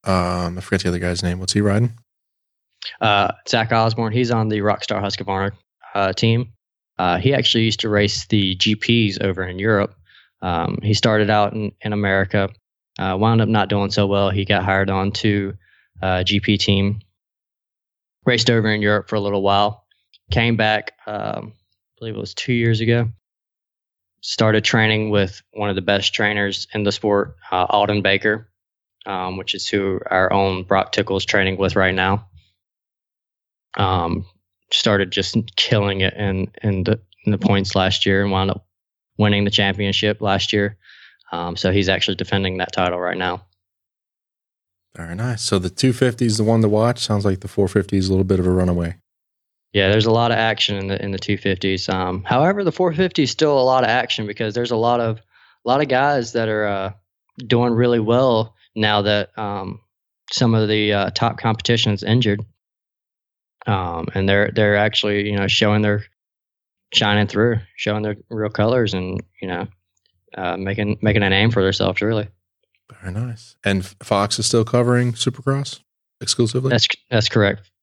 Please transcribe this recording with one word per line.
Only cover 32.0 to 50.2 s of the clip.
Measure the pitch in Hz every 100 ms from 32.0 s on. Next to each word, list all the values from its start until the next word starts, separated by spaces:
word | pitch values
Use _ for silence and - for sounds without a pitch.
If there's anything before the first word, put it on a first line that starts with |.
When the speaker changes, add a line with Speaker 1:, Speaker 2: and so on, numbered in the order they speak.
| 95 101 - - _ _ _ _ _ _ _ _ _ _ _ _ _ -
Speaker 2:
Um, | 95 92 85 87 90 _ _ _ _
started | - 117 101 92
just | 98 95 117 113 -
killing | - 110 101 95
it | 95
in, | - 101 95 95 -
in | 107 95
the, | 92 110 _ _
in | -
the | 98
points | - 98 98
last | 98 95 - 98
year | 98
and | 98
wound | 95 95
up | 104 _ _ _ _ _ -
winning | 107 101
the | 101
championship | - 98 98 101 - 107 101
last | 104 98 -
year. | 107 101 104 - - - _ _
Um, | 85 87 82
so | 92
he's | 98 95
actually | 95 - 92
defending | 92 98 95 92
that | 90
title | - 90 90
right | 90 90
now. | 90 90 _ _ _ _ _ _ _ _ _ _ _ _ _ _ _ -
Speaker 1:
Very | 82 87
nice. | 120 110
So | - 98
the | 90
two | - 131
fifty | 120 127 117 120
is | 110
the |
one | 107 113
to | 110
watch. | 107 117 120
Sounds | - 104
like | 101 95
the | 110
four | - 95
fifty | 104 95 98
is | 95
a |
little | 95
bit | 95 95
of | 90
a |
runaway. | 92 90 87 85 87 _ _ _ _ _ _ _
Speaker 2:
Yeah, | 101 95
there's | 107 110
a |
lot | 113